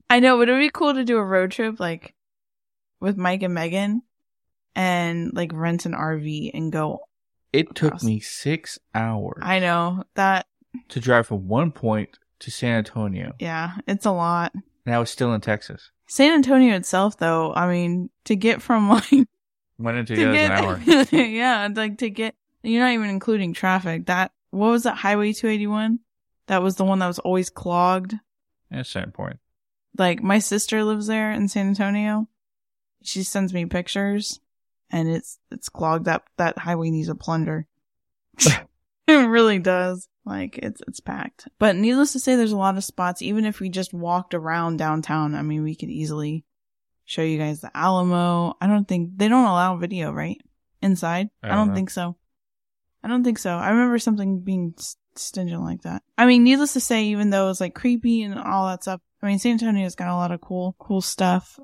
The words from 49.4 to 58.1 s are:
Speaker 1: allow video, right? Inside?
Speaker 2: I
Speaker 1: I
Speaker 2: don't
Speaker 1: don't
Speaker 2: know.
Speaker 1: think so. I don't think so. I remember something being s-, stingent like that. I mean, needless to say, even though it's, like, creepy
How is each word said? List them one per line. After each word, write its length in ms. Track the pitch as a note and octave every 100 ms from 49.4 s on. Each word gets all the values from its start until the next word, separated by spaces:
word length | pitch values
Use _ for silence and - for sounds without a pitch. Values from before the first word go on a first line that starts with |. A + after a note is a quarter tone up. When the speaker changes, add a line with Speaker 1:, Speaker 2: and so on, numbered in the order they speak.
| A#3
Speaker 1:
allow 300 | F3 F#3 F3
video, 340 | F3 F3+ D3+
right? 300 | D3 D#3+ - _ _ _ _
Inside? 480 | G3 F#3 E3+ F3 G#3 -
Speaker 2:
I 60 | -
Speaker 1:
I 40 |
Speaker 2:
don't 80 | G3+
Speaker 1:
don't 100 | G#3+
Speaker 2:
know. 60 | G3
Speaker 1:
think 140 | F#3+
so. 260 | - F3 F3 _ _ _ _ _ _ _ _
I 20 | G#3
don't 160 | B3
think 160 | B3 G#3+
so. 160 | F#3+
I 140 | F3 F#3+
remember 300 | A3+ B3 A#3+
something 400 | A3+ G#3 G3 F#3+
being 340 | F#3 F#3 E3+ E3
s-, 200 | - - _
stingent 480 | - - G3 F3+ E3+
like 200 | E3+ F3
that. 200 | E3+ F#3 - -
I 80 | B3
mean, 160 | B3
needless 300 | A#3+ C#4 C#4+
to 80 | B3+
say, 240 | - A3+
even 260 | G#3+ G#3 G#3
though 180 | G3 F#3+
it's, 100 | F#3
like, 160 | F#3 -
creepy 460 | B3 A#3+ A#3